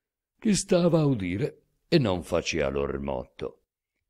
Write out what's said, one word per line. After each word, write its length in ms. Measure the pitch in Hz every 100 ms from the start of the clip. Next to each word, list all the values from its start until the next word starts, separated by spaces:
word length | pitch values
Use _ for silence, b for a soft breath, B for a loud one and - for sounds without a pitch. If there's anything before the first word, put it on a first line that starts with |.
| _ _ _ _
che 160 | 226
stava 440 | 190 - 180 175 160
a 80 | 151
udire 560 | 127 92 95 147 - _ _ -
e 80 | 170
non 240 | 120 90
facea 460 | 82 85 - 82 69
lor 300 | 69 71 67
motto. 640 | 69 65 64 - 67 - _ _ _ _